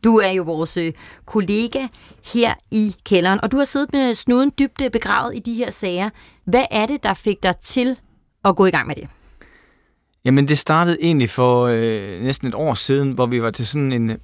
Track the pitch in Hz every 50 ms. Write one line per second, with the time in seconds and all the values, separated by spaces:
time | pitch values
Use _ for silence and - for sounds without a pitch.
0 | - 226 226 220 202 190 190 190 175 160 165 156 165 160 - 180 170 165 156 -
1 | - - - - - - - 220 202 170 208 214 233 240 - 277 269 247 _ -
2 | - - - _ _ - - 240 233 226 - - _ _ - 220 214 214 185 _
3 | _ - 208 180 165 185 190 202 - - 254 269 285 269 - 277 285 277 - 277
4 | 269 254 233 - - - 240 247 269 285 - - 277 269 _ - 277 254 220 233
5 | - - 202 - - 240 196 240 - 233 233 226 240 214 - - - 190 175 175
6 | 190 196 - _ - - _ _ _ - 180 247 269 - - 214 214 220 285 294
7 | - 208 196 - - 214 202 - - 190 175 - - - - 262 247 254 262 -
8 | _ _ _ _ _ _ _ _ _ 196 185 - 196 190 165 156 127 - 147 -
9 | 127 139 - _ _ - _ - - _ _ _ _ _ _ _ _ _ _ _
10 | _ _ _ _ _ 127 131 139 143 139 151 143 - - 156 160 175 175 170 -
11 | 151 165 170 147 127 110 - - 127 123 123 123 123 120 120 113 113 113 113 107
12 | 98 98 95 87 110 127 139 - - 127 110 104 156 160 127 98 - - 135 139
13 | 143 135 131 110 127 120 123 123 113 117 107 - 120 107 - 151 143 135 131 120
14 | 117 113 110 110